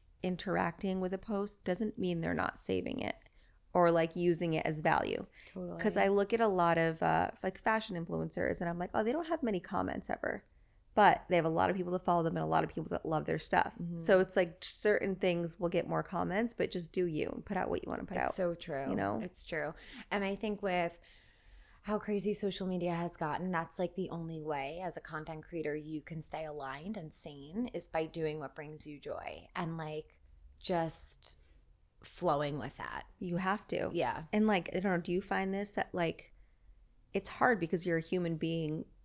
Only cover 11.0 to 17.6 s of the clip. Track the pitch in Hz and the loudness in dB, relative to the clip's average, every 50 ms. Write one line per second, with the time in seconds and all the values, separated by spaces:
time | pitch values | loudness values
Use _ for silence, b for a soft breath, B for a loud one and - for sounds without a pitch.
11 | 202 180 - - - - 185 170 156 165 160 170 190 185 185 196 175 180 180 180 | 8 8 8 6 4 4 4 4 4 4 4 4 4 4 2 0 -2 -2 -2 0
12 | - 180 175 170 160 165 175 165 156 156 160 160 160 156 - 165 160 151 - - | 2 2 4 4 4 2 0 0 0 2 4 2 2 2 -2 -6 -4 -4 -4 -4
13 | - 156 160 151 147 156 160 156 - - 185 175 - - - - 175 170 170 165 | -2 0 0 0 0 0 -2 -2 0 2 4 4 4 2 0 -6 -6 -6 -6 -2
14 | 165 226 196 185 190 190 - 202 180 170 165 - - - - - - 214 208 - | 4 6 8 8 8 6 4 2 2 2 -2 -6 -8 -8 -6 0 4 4 4 4
15 | - 196 190 - - 185 175 170 170 165 - - - 170 180 170 - - 165 160 | 2 0 0 2 2 2 2 2 0 -2 -2 -2 -2 0 2 0 0 2 0 -2
16 | 156 - - 170 180 170 180 208 233 226 - - 196 190 - 180 170 - - 190 | -2 -2 -2 -2 -2 0 0 0 0 0 0 -2 -2 0 -2 -4 -6 -4 -2 0
17 | 180 175 156 151 - - - - - - - 180 | 0 0 0 0 -2 -2 -4 -6 -6 -4 -2 -2